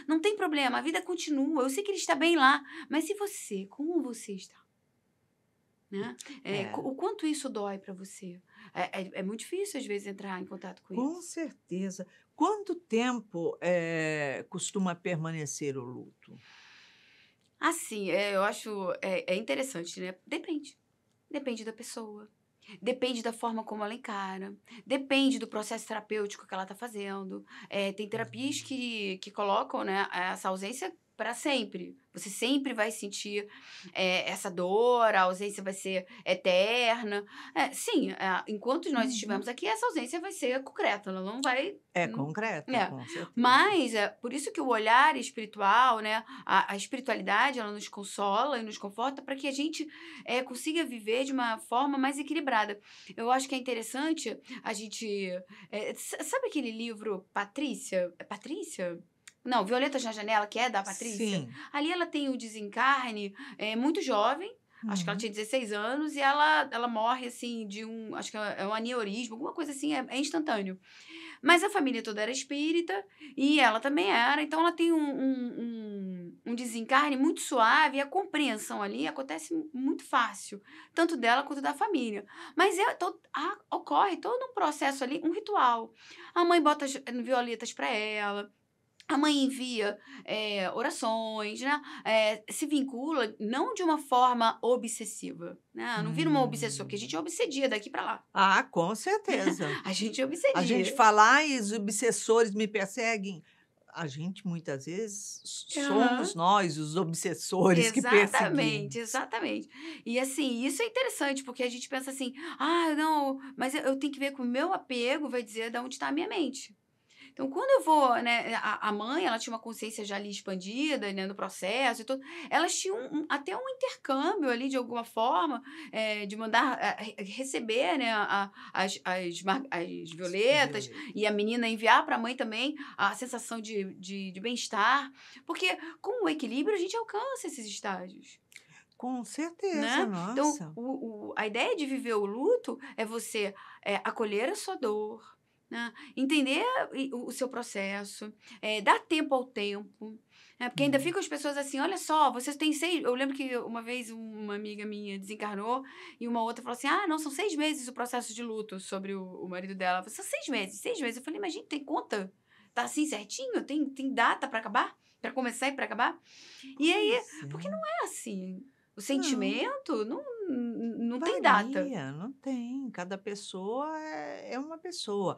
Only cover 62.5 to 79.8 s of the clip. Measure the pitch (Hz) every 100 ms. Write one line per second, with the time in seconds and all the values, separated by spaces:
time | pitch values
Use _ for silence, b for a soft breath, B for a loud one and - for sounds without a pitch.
62.5 | 214 202 220 262 277 247 208 202 202 269
63.5 | - 214 226 277 381 262 208 226 320 415
64.5 | - _ B 220 196 175 208 226 208 214
65.5 | 262 214 208 220 285 302 285 269 294 302
66.5 | 302 269 233 240 220 226 254 240 - 240
67.5 | 233 208 202 220 226 220 - 214 214 208
68.5 | - 196 220 233 247 202 220 233 226 302
69.5 | 349 294 269 294 269 247 262 285 330 311
70.5 | 214 190 185 B B B B B B 285
71.5 | 349 403 403 269 233 220 208 214 269 -
72.5 | 285 311 339 339 392 - B 302 - 277
73.5 | 302 240 220 277 294 381 233 247 294 302
74.5 | 320 339 339 339 320 294 269 262 254 240
75.5 | - 233 226 214 202 190 180 170 - -
76.5 | 240 247 226 220 269 294 262 311 370 -
77.5 | 254 220 285 294 269 285 370 403 302 262
78.5 | 214 - 220 202 233 302 269 269 311 -
79.5 | 320 302 254